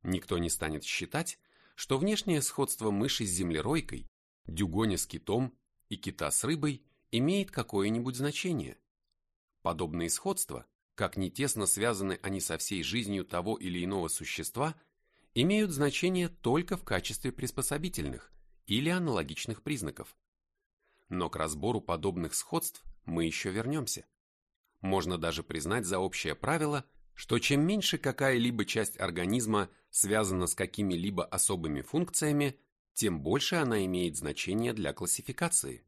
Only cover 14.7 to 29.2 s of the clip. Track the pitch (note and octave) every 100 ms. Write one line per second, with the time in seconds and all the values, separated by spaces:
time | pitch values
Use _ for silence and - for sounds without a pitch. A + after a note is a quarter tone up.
14.7 | D#3+ _ _ _ _ _ - D3+ G#3+ G#3
15.7 | C#3+ C#3+ - F3 F#3 E3+ - A#2 C#3+ F3
16.7 | F3+ - F#2+ - G#2 - - B2+ - C3
17.7 | C#3+ E3 - D2 A#1 - - - - -
18.7 | G#2 D3+ F3+ E3 G#2+ C#2+ - - G#2+ -
19.7 | C#3+ D#2 - - - _ _ _ _ _
20.7 | _ _ _ _ F2+ E2+ D#2+ D#2+ D2+ G2
21.7 | A2+ - E2+ G2 F2 D#2+ - - E3 -
22.7 | - - - - E3 E2 - - F#2+ A#2
23.7 | D3+ A#2+ - - _ _ _ _ _ _
24.7 | _ F#2+ F#2+ F2 F2+ E2 E2 - E2 D2+
25.7 | A2+ F#2 F#2+ F#2+ - D#2+ - - D#3 D3+
26.7 | D3 - - - - - A#2 - C3+ D#3+
27.7 | G#3 - D#3+ C#3 B2 C3+ B2 A#2+ A#2+ G2+
28.7 | A2+ G2+ - F#2 E2+